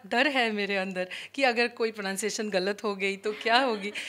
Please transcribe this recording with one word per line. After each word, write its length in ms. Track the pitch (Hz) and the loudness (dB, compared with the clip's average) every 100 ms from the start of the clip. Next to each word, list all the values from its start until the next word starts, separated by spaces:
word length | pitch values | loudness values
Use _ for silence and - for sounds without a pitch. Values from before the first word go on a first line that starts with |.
| 185 | -2
डर 220 | 226 294 | 2 4
है 240 | 262 226 | 2 2
मेरे 260 | 208 202 196 | 0 -2 -2
अंदर 320 | 190 185 185 - - | -2 -4 -6 -8 -10
कि 100 | 277 | 2
अगर 240 | 262 233 240 | 4 4 0
कोई 240 | 240 226 | 0 -4
प्रोनाउंसिएशन 580 | 214 190 190 208 208 214 | -2 -4 -2 -2 -2 0
गलत 340 | 190 190 202 | 0 0 -2
हो 120 | 214 196 | -4 -2
गई 220 | 196 196 | -2 -2
तो 160 | 214 | -4
क्या 260 | 208 220 240 | -2 4 4
होगी। 320 | 269 214 202 - | 4 0 -4 -8